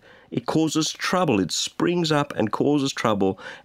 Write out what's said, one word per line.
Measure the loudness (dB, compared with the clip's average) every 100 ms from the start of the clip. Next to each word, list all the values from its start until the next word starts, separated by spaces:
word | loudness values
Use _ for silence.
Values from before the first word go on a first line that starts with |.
| -14 -20 _
It | -6 -2
causes | 0 0 0 -2
trouble. | -4 -2 0 2 2
It | 2
springs | -2 -6 -2 -2 0 0
up | 0 0 -2
and | -2
causes | 0 2 2 0
trouble | -2 0 2 0 0 -10 -18